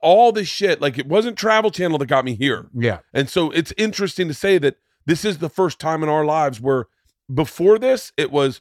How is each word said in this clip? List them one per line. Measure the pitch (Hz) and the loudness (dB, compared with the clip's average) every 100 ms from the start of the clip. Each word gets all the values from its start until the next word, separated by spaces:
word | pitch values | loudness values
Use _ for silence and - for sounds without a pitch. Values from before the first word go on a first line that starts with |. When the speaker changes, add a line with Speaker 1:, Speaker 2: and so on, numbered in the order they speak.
Speaker 1:
all | 165 202 240 | 4 6 6
this | 214 180 | 2 -6
shit. | - 196 156 | -2 0 0
Like, | 143 127 | -2 -4
it | 139 | 0
wasn't | 190 233 208 | 0 0 -4
Travel | 214 220 220 | 0 2 2
Channel | - 175 156 | -2 -2 -2
that | 131 | 0
got | 135 | 0
me | 127 | 0
here. | 110 135 98 - | -2 -2 -2 -6
Speaker 2:
Yeah. | 123 117 92 _ | -2 -2 -2 _
Speaker 1:
And | 127 135 | -4 -2
so | 185 160 | -2 0
it's | 170 - - | -2 -4 -4
interesting | 220 - 196 - 170 | -4 -2 -4 -2 -4
to | |
say | 139 196 185 | -2 0 2
that | 143 - _ _ 147 | 2 -4 _ _ -2
this | 165 | 0
is | 208 160 | 0 -4
the | 160 | -6
first | - 180 - | 0 -2 -2
time | 156 160 | -4 -2
in | 151 | 0
our | 151 | 0
lives | 151 156 143 113 | 0 0 -2 -2
where | 131 131 113 _ _ _ - | -2 -2 -4 _ _ _ -6
before | 131 147 - 185 220 | -4 -4 2 4 4
this, | 254 262 - - | 4 0 -2 -6
it | 143 | -2
was, | 143 135 120 | 0 0 -2